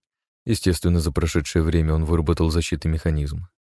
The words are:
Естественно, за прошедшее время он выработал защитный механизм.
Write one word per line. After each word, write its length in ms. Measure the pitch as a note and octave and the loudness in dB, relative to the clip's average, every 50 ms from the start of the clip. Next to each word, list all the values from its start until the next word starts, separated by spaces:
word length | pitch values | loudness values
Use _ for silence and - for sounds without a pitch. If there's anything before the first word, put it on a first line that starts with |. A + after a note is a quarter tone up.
| _ _ _ _ _ _ _ _ - | _ _ _ _ _ _ _ _ -4
Естественно, 540 | A#2+ A2+ - - F#2+ E2+ - - F2 E2+ F2 | -2 -2 0 2 0 0 2 2 2 2 2
за 120 | D#2 D#2+ | 0 0
прошедшее 520 | C#2+ - D#2+ D#2+ - E2+ D#2+ - - E2+ D#2+ | -2 0 0 0 0 0 -2 0 0 0 2
время 300 | D#2+ D#2+ E2+ D#2+ D#2 D#2 | 2 2 2 2 2 2
он 120 | D#2+ D#2+ | 0 0
выработал 440 | D#2 E2 E2 D2+ D#2 D#2+ - E2 D#2+ | 0 0 0 2 2 2 2 2 0
защитный 420 | D#2 E2+ E2 - E2+ D2+ - D#2+ | 2 0 0 -2 -4 -4 -2 -2
механизм. 560 | D#2+ D#2 - E2+ D#2 D2+ D2 C#2+ D2 D#2+ F2 - _ _ _ _ _ | -2 -2 -2 -2 -2 -2 -2 -4 -6 -8 -10 -12 _ _ _ _ _